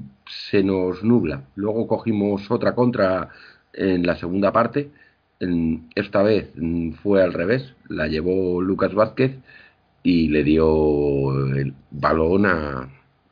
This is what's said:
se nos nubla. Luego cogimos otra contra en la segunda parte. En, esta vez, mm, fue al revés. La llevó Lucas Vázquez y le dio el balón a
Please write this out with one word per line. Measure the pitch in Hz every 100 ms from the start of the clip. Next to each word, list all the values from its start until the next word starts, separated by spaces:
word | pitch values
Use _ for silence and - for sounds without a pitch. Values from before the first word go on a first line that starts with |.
| - - -
se | - - 104
nos | 98 95 92 90
nubla. | 104 120 87 69 - -
Luego | 104 110 110
cogimos | 110 117 107 101 101 -
otra | 120 104 107
contra | 123 117 95 92 78 - - - _
en | - 95 90 87
la | 82
segunda | 85 92 113
parte. | 113 117 143 143 - _ _ _ -
En, | 92 85 82 80 - -
esta | 101 104
vez, | 101 107 - -
mm, | 82 85 82
fue | 78 101 98
al | 90
revés. | 87 87 127 135 - -
La | 87 78
llevó | 78 85 92 92 90
Lucas | 92 95 98
Vázquez | 92 110 - 131 135 - - - _ _ _ 82
y | 87 80
le | 76
dio | 71 80 80 78 76 73 73 69 67 67 67 67
el | 69 - _
balón | 73 76 80 80 95 101
a | 85 73 67 65 67 _ _ _